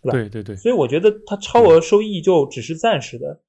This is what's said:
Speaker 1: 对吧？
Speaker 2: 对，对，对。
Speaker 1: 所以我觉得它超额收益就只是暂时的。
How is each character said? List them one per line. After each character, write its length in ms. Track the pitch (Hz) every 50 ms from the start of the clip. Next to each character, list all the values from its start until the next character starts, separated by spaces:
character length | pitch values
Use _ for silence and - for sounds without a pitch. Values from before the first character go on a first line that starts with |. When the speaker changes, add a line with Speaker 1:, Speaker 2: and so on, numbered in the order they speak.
Speaker 1:
对 100 | _ 127
吧？ 80 | 127 127
Speaker 2:
对， 100 | 113 104
对， 120 | 101 113 101
对。 140 | 98 104
Speaker 1:
所 160 | 95 - 226 254
以 20 |
我 140 | 208 147 120
觉 100 | 127 160
得 220 | 180 214 208 214 -
它 100 | - 208
超 260 | 196 - - - 240 233
额 180 | 190 160 165 160
收 180 | - - 202
益 220 | 220 214 208 180 156
就 240 | 190 185 165 143
只 160 | 135 - - 113
是 160 | - 165 160
暂 240 | - 226 214 147 113
时 160 | - - 120
的。 240 | 135 - 147 _ _